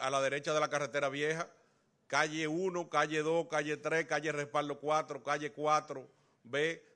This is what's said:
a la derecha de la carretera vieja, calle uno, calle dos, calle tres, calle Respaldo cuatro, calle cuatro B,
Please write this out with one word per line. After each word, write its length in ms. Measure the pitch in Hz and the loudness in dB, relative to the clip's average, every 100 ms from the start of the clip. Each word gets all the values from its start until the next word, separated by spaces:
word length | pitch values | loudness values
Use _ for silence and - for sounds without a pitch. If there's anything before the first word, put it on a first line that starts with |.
a 80 | 131 | 0
la 100 | 135 | 2
derecha 320 | 135 143 147 | 2 0 0
de 80 | 151 | 2
la 80 | 151 | 2
carretera 400 | 143 143 143 139 | 0 -2 0 0
vieja, 400 | 139 151 160 170 - _ _ _ _ - | 0 -2 -2 -6 -12 _ _ _ _ -2
calle 400 | 139 156 156 156 | 2 2 0 -2
uno, 440 | 160 190 175 165 | 0 -2 -2 0
calle 320 | 151 151 156 | 2 2 2
dos, 240 | 151 165 165 | 2 2 0
calle 300 | 156 147 139 | -2 -2 -2
tres, 280 | 151 160 160 | 0 0 0
calle 260 | 151 156 | 0 0
Respaldo 460 | 147 143 147 147 143 | -2 0 0 0 -2
cuatro, 440 | 143 151 143 143 | 0 0 0 -6
calle 280 | 127 151 147 | -2 -2 -2
cuatro 560 | - 151 151 147 135 127 _ _ _ | -2 2 2 2 -8 -12 _ _ _
B, 400 | 113 135 156 165 - | -4 0 0 -2 -10